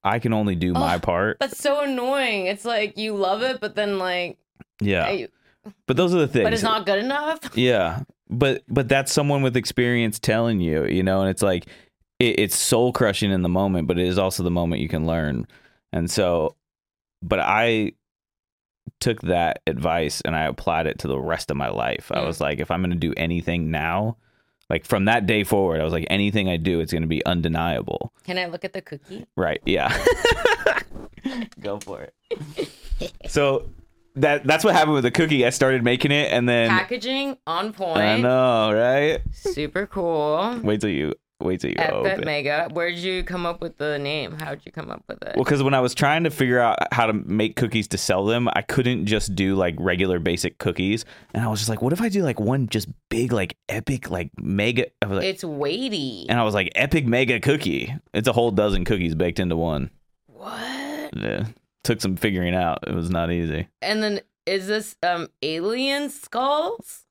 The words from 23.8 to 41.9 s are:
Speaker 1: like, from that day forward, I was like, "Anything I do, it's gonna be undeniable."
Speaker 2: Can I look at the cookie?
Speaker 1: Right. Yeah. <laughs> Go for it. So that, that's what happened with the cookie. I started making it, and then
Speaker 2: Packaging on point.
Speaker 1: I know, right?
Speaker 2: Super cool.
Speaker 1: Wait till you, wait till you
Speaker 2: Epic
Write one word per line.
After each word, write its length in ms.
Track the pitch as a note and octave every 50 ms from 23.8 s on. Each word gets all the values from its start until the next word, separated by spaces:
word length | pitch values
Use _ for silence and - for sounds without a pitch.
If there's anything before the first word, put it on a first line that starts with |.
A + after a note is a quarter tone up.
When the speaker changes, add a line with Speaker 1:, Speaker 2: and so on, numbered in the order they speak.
| D#2 E2 E2+ F#2+ G#2+ A#2 A2+ _ _ _ _ _ _ _ _ _ _ _
Speaker 1:
like, 140 | - E2 -
from 220 | - B2 G2+ F#2+
that 200 | G#2+ A#2 A#2+ G2+
day 160 | F#2 G#2+ G#2 G2
forward, 340 | - A2 G2+ G2 F2+ D#2+ D#2+
I 40 | D#2
was 80 | D#2+ E2+
like, 140 | E2 D#2+ -
"Anything 400 | F#2 G2+ G2+ G#2 G2 G#2+ F#2+ F#2
I 80 | F2
do, 220 | E2 D#2+ F#2 F2 E2
it's 100 | D#2+ D#2+
gonna 160 | - E2 E2
be 160 | D#2+ D#2+ D2+ -
undeniable." 840 | - F2+ F2 D#2 D#2+ D#2+ E2 E2 F2 D#2 A#1 G1+ - G1+ G1+ - - _ _ _
Speaker 2:
Can 120 | - F3+
I 100 | F#3 F3+
look 180 | E3+ E3 F3 -
at 80 | F#3 -
the 80 | G3
cookie? 440 | - - D3 C#3 _ - F#3+ A3 - _ _
Speaker 1:
Right. 240 | - F#2 E2 D2 - -
Yeah. 300 | - F#2+ D#2+ C2+ - -
<laughs> 760 | - - A#4 - - - A#4+ A4+ - - A#4+ G4+ - - - - - - - - - - - - - - C4+ C4 B3 A3+ G#3+ - -
Go 200 | - G2+ G2+ G#2
for 220 | - G#2 F#2+ -
it. 120 | - - _ _ _ _ - - D3+ D3 - - F3 - - - - - - - - - - - -
So 420 | - - D3+ C#3+ C#3 C3+ B2 - - - - - _ _ _ _ _ _
that, 300 | C3+ C#3 D3 C#3+ D3 -
that's 180 | C3 D3+ D#3+ -
what 100 | G#3+ E3
happened 180 | D#3 D#3 D3+ D3+
with 100 | C#3 A#2+
the 80 | B2
cookie. 340 | B2 F3+ E3 D#3 D3+ C3+ A#2+
I 40 | B2
started 340 | - - C#3 C3 C3 B2+ A#2
making 280 | A#2+ B2 B2+ - C#3+
it, 200 | C#3+ D3 D3 -
and 160 | - B2 A#2+
then 220 | B2 A#2+ A#2 A#2 A2+
Speaker 2:
Packaging 680 | F#3+ F#3 F#3+ - A#3+ B3 G3+ B3 C4 C4+ C#4 C#4 C4+ _ _
on 260 | - E3 F3 G3 A3 G#3
point. 240 | - F#3+ E3+ D#3+ -
Speaker 1:
I 200 | G#2 G#2 G#2+ A2+
know, 520 | A#2+ B2 B2+ B2+ B2+ B2+ A#2+ A2+ G#2+ A2 G#2+
right? 480 | A2 A#2 B2 C3 C#3 D3 D3+ D#3 A#2+ - -
Speaker 2:
Super 560 | - - - G3+ F3+ D3 D3+ D3 - F3+ G#3
cool. 720 | - - G3 F3 E3+ E3 D3+ D3 D3+ D3+ E3 G3 A#3 B3 A#3 -
Speaker 1:
Wait 180 | G#2 - G#3+
till 80 | - G#2
you, 240 | F2+ C2+ D2+ D2+ - _ _ _ _ _
wait 220 | - F2 F#2 F2+
till 100 | - -
you 60 | - -
Speaker 2:
Epic 140 | D#3+ -